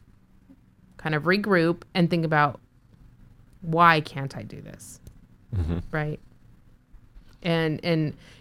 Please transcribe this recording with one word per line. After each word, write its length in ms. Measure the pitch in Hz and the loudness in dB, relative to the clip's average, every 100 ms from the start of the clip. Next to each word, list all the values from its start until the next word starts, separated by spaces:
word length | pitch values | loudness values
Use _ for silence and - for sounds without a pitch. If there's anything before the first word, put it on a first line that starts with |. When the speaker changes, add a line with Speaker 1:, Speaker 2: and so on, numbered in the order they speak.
| - - _ - - - _ _ - - | -20 -20 _ -20 -20 -20 _ _ -20 -12
Speaker 1:
kind 160 | 160 | -4
of 100 | 151 156 | -2 0
regroup, 580 | 190 208 185 165 170 - | 0 2 2 4 0 -4
and 160 | 185 175 | 0 2
think 160 | 175 160 | 2 2
about, 340 | 156 147 - _ _ _ - - - - - - - | 2 2 -2 _ _ _ -20 -20 -20 -20 -20 -20 -12
"Why 400 | 165 160 170 160 | -2 4 6 6
can't 340 | 151 - 139 - | 2 -8 -10 -10
I 60 | |
do 200 | 107 - | -14 -14
this?" 380 | - - - - - - - - - 101 | -16 -18 -20 -20 -20 -20 -20 -20 -8 -4
Speaker 2:
Mm-hmm. 220 | 80 85 - | -2 -4 -4
Speaker 1:
Right? 280 | 156 151 151 - - - - - - _ - - - - - | -6 -4 -8 -14 -20 -20 -20 -20 -20 _ -20 -20 -20 -20 -10
And, 380 | 175 165 160 156 | -4 -2 -2 -2
and, 300 | - 160 151 - - - | 0 0 -2 -6 -18 -18